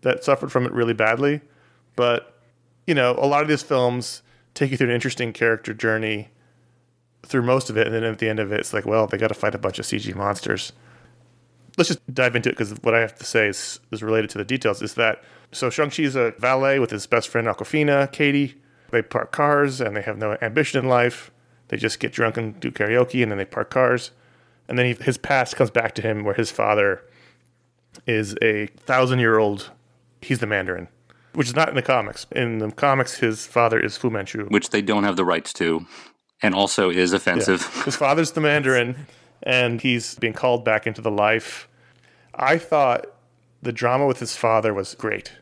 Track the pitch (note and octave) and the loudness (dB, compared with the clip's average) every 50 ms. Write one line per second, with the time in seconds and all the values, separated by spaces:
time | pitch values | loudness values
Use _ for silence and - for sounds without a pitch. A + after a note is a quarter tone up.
0 | - C3 B2+ B2+ - - C#3 C3+ - C#3 - C3 B2 - - A#2+ A#2 A#2 A2+ G#2+ | 0 -2 -2 0 2 0 0 0 0 -2 -2 0 0 0 0 0 0 0 2 2
1 | A2 A2 A2+ A#2+ C#3 C#3+ D3 D3 - _ _ _ _ _ _ _ _ _ _ - | 2 2 2 2 2 0 0 -2 -6 _ _ _ _ _ _ _ _ _ _ 0
2 | B2 A#2+ A#2+ A#2 - - _ _ _ _ _ _ _ _ _ _ _ - E3 C#3+ | 2 2 2 0 -2 -8 _ _ _ _ _ _ _ _ _ _ _ 0 2 4
3 | B2 B2 B2 - C#3 C#3 C#3+ D3 D3+ D3+ D3+ C#3 - - D3 C3 B2 B2 B2 B2 | 4 4 4 2 2 2 4 2 2 2 0 0 0 0 0 2 2 2 0 -2
4 | A#2 - - - _ _ _ _ _ _ _ - D3 C3+ C3+ A#2+ C3+ A#2+ A#2+ A#2+ | -6 -8 -12 -14 _ _ _ _ _ _ _ -2 -2 -2 0 0 0 2 0 0
5 | - C3 B2 - B2+ A#2 G#2+ - A#2 A#2 A2+ G#2+ - - A2 G#2+ - A2+ A2 A2 | -2 -4 -4 -4 -6 -6 -2 0 2 2 2 0 -2 -10 -8 -2 0 0 0 0
6 | A2 G#2+ G#2+ G#2 A2 - _ _ _ _ _ _ _ _ _ _ _ _ _ _ | -2 -2 -4 -4 -6 -12 _ _ _ _ _ _ _ _ _ _ _ _ _ _
7 | _ _ _ _ - - - C3 A#2+ A#2+ B2+ C3 B2 - A2 A2 A2+ - A2+ A2+ | _ _ _ _ -12 -2 0 0 2 4 2 2 2 -2 0 0 2 2 0 -2
8 | A2+ A2+ A2 - A2+ A2 A2 G#2+ A2 G2 G#2 G#2 - - - G#2+ G2 - G#2 A2+ | -2 -2 -2 -2 -2 -2 0 -2 -2 -2 -2 -4 -4 -2 -4 -4 -2 2 2 2
9 | A2 G#2 - G2 A2 A2 A2 - - G2+ - G2+ - F#2+ F#2 - - - - G#2+ | 2 2 0 0 0 -2 0 0 -2 -2 -2 -2 -4 -4 -4 -4 -6 -6 -6 -6
10 | G2+ G#2+ F#2+ F#2+ G2 G2+ G2+ F#2+ - - - - - - - _ _ - - - | -6 -6 -6 -2 0 0 -2 -2 -2 -4 -4 -4 -4 -12 -14 _ _ -20 -20 -20
11 | _ _ _ _ _ _ _ _ _ _ _ _ _ - - - E3+ - E3+ - | _ _ _ _ _ _ _ _ _ _ _ _ _ -18 -6 -4 -4 -4 -4 -8
12 | _ - B2+ C3 B2+ B2 A#2 A#2+ - - - - A2+ G2+ G#2+ - - A#2+ A2+ A#2 | _ -10 -4 -2 0 0 0 0 -2 -2 -4 -4 -6 -8 -8 -4 -2 0 0 2
13 | A2+ G#2+ - - - - - A#2 G#2+ G#2 G2 - - - - - _ _ - G#2+ | 0 -2 -6 -12 -14 -2 0 2 2 2 0 -4 -10 -12 -12 -14 _ _ -12 -8
14 | G#2+ G#2+ A2 A2+ G#2+ G2+ - G2+ G2+ G2+ B2+ C3 - A2+ G2+ - G#2+ G#2+ - - | -4 0 0 0 0 -2 -6 -8 -4 -4 -4 0 0 -2 -2 -2 -6 -8 -2 0
15 | A#2 A2 G#2 - - - - - - _ - - - B2 A2+ - D3+ D3 - - | 0 0 0 -4 -10 -20 -20 -20 -20 _ -10 -4 -4 -4 0 -2 -2 -2 0 -2
16 | D#3 C#3+ C3 C3+ A#2+ A2+ A2 - A#2 B2+ C3 C3 C3+ C3+ C#3 C3+ B2 - - G#2 | -2 -2 0 0 0 0 -2 -2 0 2 2 2 2 2 2 2 0 0 -2 -8
17 | - - - A#2 - - - A#2 A2 A#2 F#2+ - G#2 - - D#3 D3+ D3 C#3+ C#3 | -2 0 0 0 0 0 -4 -2 0 0 -2 -4 -4 -2 0 0 2 4 4 2
18 | C#3 C#3 - - D3+ C#3+ C#3 C#3+ C#3+ C3 C3 - _ _ _ _ _ - - A#2 | 2 0 0 0 0 2 2 2 0 -2 -4 -14 _ _ _ _ _ -2 0 0
19 | A2+ - - A#2 A2+ - - - D3 D3 D3 C#3+ C#3+ C#3 C3 C3 B2 G#2+ G#2 G#2+ | 0 0 -4 -4 -4 -4 -2 0 2 4 4 4 2 2 0 -2 -4 -4 -4 -4
20 | G2 A2 G#2+ G#2 A2 G#2+ G#2+ - A#2+ A2+ A2 D3+ D3 - - C#3 B2 C3 B2 A#2+ | -6 -6 -6 -4 -4 -4 -2 -2 -4 -2 0 0 0 2 0 -2 2 4 4 4
21 | A#2+ B2 A#2 - - - _ _ _ _ _ _ _ _ - A2 A2+ A2 - - | 4 2 0 -4 -18 -20 _ _ _ _ _ _ _ _ -6 -2 -2 -4 -2 -2
22 | - A2+ - - A#2+ A2 G#2+ A#2 A2+ A2 G#2+ - - B1+ - - G#2+ G#2 A2+ B2 | -6 -6 -2 0 0 0 0 -2 -6 -6 -8 -6 -8 -8 -4 -2 -2 2 4 2
23 | B2+ B2+ - C3 B2 A2 G#2 G2 F#2+ - - A2 A2+ - - C3 B2+ B2 B2+ A#2+ | 2 2 2 0 0 0 0 -4 -6 -6 -6 -8 -6 -2 0 2 2 2 2 0
24 | - - _ _ _ _ _ _ _ _ _ _ _ - A#2+ B2 B2 B2 A#2+ - | -2 -10 _ _ _ _ _ _ _ _ _ _ _ -6 0 0 0 0 0 -2
25 | - C3+ B2 - - - C#3 C3 B2 - - - C3+ G#2+ - A#2+ A2+ A2 - - | -2 -2 -2 -2 -2 0 2 2 2 0 0 0 0 2 2 -2 -2 -2 -4 -2
26 | G#2+ A2 G#2+ G#2+ G#2 G#2 G2 - A2+ - - - A2 G#2+ G#2+ G#2 G2+ G2+ F#2+ F2+ | -2 -2 -2 0 -2 -2 -2 -2 -2 -4 -2 -2 2 2 4 4 4 2 2 -2
27 | - - _ _ - _ _ _ _ _ _ _ _ _ _ _ _ _ _ - | -8 -20 _ _ -20 _ _ _ _ _ _ _ _ _ _ _ _ _ _ -10
28 | _ - A#2 A2 G#2+ G2+ G#2 - - A2+ G#2+ G#2 G#2+ G#2 _ - - - C3 B2+ | _ -2 -2 -2 -2 -4 -4 0 2 2 2 0 -4 -8 _ -16 -4 0 2 2
29 | B2+ B2+ B2+ B2+ A#2+ A2+ A2+ A2 A2 G#2 G#2 G2 - - - _ _ _ _ _ | 4 2 2 4 4 6 6 6 4 4 0 -4 -8 -14 -18 _ _ _ _ _
30 | _ _ _ _ - - C3+ A#2 A#2 G#2+ G#2+ G2 F#2 F#2 F2+ F2 F2 - _ _ | _ _ _ _ -4 -4 -2 -2 0 -2 -2 -2 -2 -2 -6 -8 -8 -14 _ _
31 | _ _ - _ _ _ _ - C#3 A#2+ B2 D3+ D#3+ D#3 - C3+ - - C3+ B2 | _ _ -20 _ _ _ _ -2 -2 0 2 2 2 2 2 -2 2 2 2 2
32 | G#2 G2+ G#2+ - - _ - - B2+ A#2 A2+ A2 G#2+ G#2+ G#2+ - - C#3+ C3+ C3+ | 2 -2 -8 -12 -14 _ -4 -2 -2 -2 -2 -4 -4 -4 -2 0 2 2 4 2
33 | B2+ - - - - A2+ A2 A2 - - - B2 A#2 A2+ A2+ A2+ - G#2+ - - | 0 -2 -2 -2 0 0 0 -4 -10 -2 2 2 4 4 4 2 0 0 -4 -2
34 | - B2 A2 G#2 G2 - - A2 G#2 G2 G2+ G#2 - - - G#2 G2+ G2 G#2+ G#2 | -4 -2 -2 -2 -6 -6 -8 -8 -4 2 2 2 2 2 -2 -2 0 2 2 2
35 | G2 G#2 F2+ E2+ F#2 F2 E2+ D#2+ - - - - F2+ E2 E2 D#2+ E2 - - - | 2 2 2 2 2 2 0 0 -2 -6 -6 -2 0 0 0 -2 -4 -10 -20 -20
36 | - - _ _ _ _ _ _ - G#2+ F#2 F#2+ G2+ G2 - - G2+ F#2 E2+ F#2 | -20 -20 _ _ _ _ _ _ 0 0 2 2 0 2 2 2 2 2 4 2
37 | F2+ F2+ F#2 F#2+ - - F2+ E2+ G2+ G2 F#2+ F2 - - - - - - B2+ - | 2 2 2 0 0 0 0 0 2 2 0 0 0 -6 -6 -4 -4 -4 -2 0
38 | D3 C3+ C#3+ D#3+ E3 D#3 - D#3+ D3+ D3+ D3 D3+ C#3 C3 C3 B2 A#2+ A#2+ B2+ C3+ | 0 2 2 2 2 0 -2 0 0 2 2 2 2 2 2 2 2 0 -4 -8
39 | D3 - - _ _ _ _ _ - - B2+ B2+ B2 A#2+ A#2+ A2+ - C3 B2 A#2+ | -12 -18 -20 _ _ _ _ _ -4 0 2 2 2 2 0 0 0 0 0 0
40 | G#2+ - - - A#2 A2+ A2 - - B2+ B2 A#2 A2+ A2+ G#2+ G#2+ - A#2 G#2 - | -2 -8 -8 -4 -4 -4 -2 0 0 0 0 2 2 0 0 0 0 -4 -8 -4
41 | A2 A2+ G#2 G#2 G#2 G#2+ A2 A2+ - - - - - _ _ _ _ _ _ _ | -4 -2 0 2 2 2 2 0 -2 -6 -14 -14 -16 _ _ _ _ _ _ _
42 | _ _ _ _ _ _ - - C3 C3 D#3 E3 E3 - E3 D3 C#3 C3 A#2+ - | _ _ _ _ _ _ -8 -2 0 2 2 0 0 0 2 2 4 4 2 0
43 | - - - _ _ _ _ _ _ _ _ _ - B2 A#2 A2+ B2 A#2+ B2 C3 | -4 -8 -18 _ _ _ _ _ _ _ _ _ -8 -8 -6 -2 0 2 2 2
44 | C#3+ C#3 B2+ - B2 A2+ - - - A2+ A2+ A2 G#2+ A2 G#2 G2 F#2+ - - - | 2 2 0 -2 -4 -10 -6 -2 0 2 2 4 2 2 -2 -2 -4 -8 -10 -8
45 | - A2 G#2 G2+ - - - - | -6 -6 -6 -6 -8 -14 -20 -20